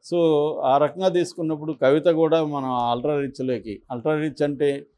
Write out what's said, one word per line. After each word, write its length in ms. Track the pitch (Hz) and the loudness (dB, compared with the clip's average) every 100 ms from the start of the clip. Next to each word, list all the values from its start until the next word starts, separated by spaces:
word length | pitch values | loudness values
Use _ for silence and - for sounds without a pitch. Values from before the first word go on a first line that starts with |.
| - | -2
So, 60 | 175 165 151 151 147 | 2 4 4 0 0
ఆ 140 | 135 139 | 2 4
రకంగా 300 | 147 165 190 | 2 2 0
తీసుకున్నప్పుడు 640 | 175 170 - 160 156 151 | 0 -2 -4 -6 -6 -6
కవిత 320 | 143 135 151 | 0 2 4
కూడా 400 | 175 160 160 160 | 4 2 4 2
మన 200 | 151 143 | 0 -4
అల్ట్రా 540 | 131 123 120 120 143 147 | -4 -2 0 -2 -2 -2
రిచ్‌లోకి, 640 | 139 135 131 120 110 101 _ | -4 -6 -4 -4 -6 -14 _
అల్ట్రా 300 | 123 151 156 | -6 -4 -2
రిచ్ 220 | 156 131 | -4 -2
అంటే 440 | 147 139 147 139 143 | -4 0 -2 -2 -10